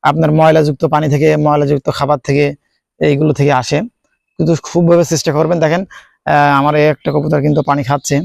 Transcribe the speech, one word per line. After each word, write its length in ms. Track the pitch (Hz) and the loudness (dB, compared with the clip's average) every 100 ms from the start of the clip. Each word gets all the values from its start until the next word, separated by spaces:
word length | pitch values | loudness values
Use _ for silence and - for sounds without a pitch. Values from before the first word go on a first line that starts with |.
আপনার 260 | 139 151 160 | 0 0 0
ময়লাযুক্ত 520 | 156 160 156 151 139 160 | 2 4 4 0 -2 -2
পানি 220 | 151 151 | -2 0
থেকে, 180 | 143 156 151 | 0 2 2
ময়লাযুক্ত 500 | 151 147 143 143 - | 0 0 0 -2 -4
খাবার 300 | - 139 147 | -4 -2 -2
থেকে, 220 | - 139 143 143 _ _ _ _ | 0 0 0 -4 _ _ _ _
এইগুলো 320 | 156 139 156 | -2 0 0
থেকে 180 | 143 143 | 0 0
আসে। 260 | 131 123 147 226 _ _ _ _ _ | 0 0 -4 -4 _ _ _ _ _
কিন্তু 120 | 160 160 | -2 -2
খুবভাবে 400 | - 170 170 170 170 | -2 -2 2 2 2
চেষ্টা 260 | 156 - | -2 -2
করবেন। 260 | 147 156 170 | -2 -2 0
দেখেন, 220 | 156 170 | 0 -2
আহ, 720 | 190 - _ _ - 147 147 143 | -6 -16 _ _ -2 0 2 2
আমার 160 | 143 151 | 0 2
এই 120 | 151 | 0
একটা 220 | 147 - | 0 -2
কবুতর 280 | 147 147 156 | -4 -2 -2
কিন্তু 200 | 143 151 | 0 -2
পানি 200 | 147 143 | -2 -2
খাচ্ছে। 320 | 123 139 - 143 | -2 -4 -2 -4